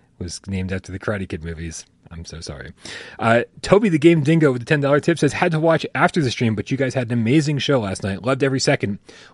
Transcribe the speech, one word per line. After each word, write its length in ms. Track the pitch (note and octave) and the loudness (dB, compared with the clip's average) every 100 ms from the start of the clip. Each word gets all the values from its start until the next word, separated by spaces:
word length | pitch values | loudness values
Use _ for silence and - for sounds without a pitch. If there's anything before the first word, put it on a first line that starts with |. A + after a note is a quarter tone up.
| _ _ | _ _
was 220 | F2+ - - | -12 -12 -8
named 240 | F#2+ F#2 | -6 -4
after 200 | F#2+ - | -6 -8
the 60 | F#2 | -10
Karate 280 | - G2+ F#2+ | -6 -6 -6
Kid 140 | F2+ | -8
movies, 440 | E2 D#2+ E2 - - _ _ | -10 -10 -10 -12 -18 _ _
I'm 160 | E2+ E2 | -18 -14
so 140 | D#2+ | -14
sorry." 320 | - - - - - - - - | -14 -14 -16 -18 -16 -16 -16 -2
Uh, 260 | A2+ A#2 - - | 2 2 2 -10
Toby 260 | - F#3+ A3+ | 4 4 6
the 100 | D#3+ | 4
Game 240 | D#3+ E3+ | 6 6
Dingo 300 | C3+ E3 D3+ | 4 4 4
with 80 | B2 | 0
a 60 | A#2 | 0
ten 140 | D#3 | 0
dollar 200 | C#3 D3 | 2 2
tip 180 | - - | 2 2
says, 140 | D3 | 0
"Had 200 | - F3+ | 2 0
to 80 | D#3+ | 2
watch 260 | D#3+ D#3+ - | 2 2 0
after 260 | - F3 F#3 | 0 2 2
the 100 | C3 | -2
stream, 240 | - A#2 | 0 0
but 160 | G#2 - | 0 -4
you 60 | C3+ | -2
guys 160 | C3 | -2
had 180 | C3 A#2+ | -2 -2
an 80 | A#2+ | -2
amazing 380 | A2+ D3+ D3 C#3+ | 2 2 2 -2
show 240 | - C#3 | 0 0
last 220 | G2+ F#2+ | 0 -4
night. 200 | G2 F#2+ | -4 -4
Loved 200 | G#2+ C3 | -4 0
every 180 | C3+ C3+ | 0 0
second. 380 | - C#3 G2+ G2+ - - - | 0 0 -2 -6 -12 -20 -14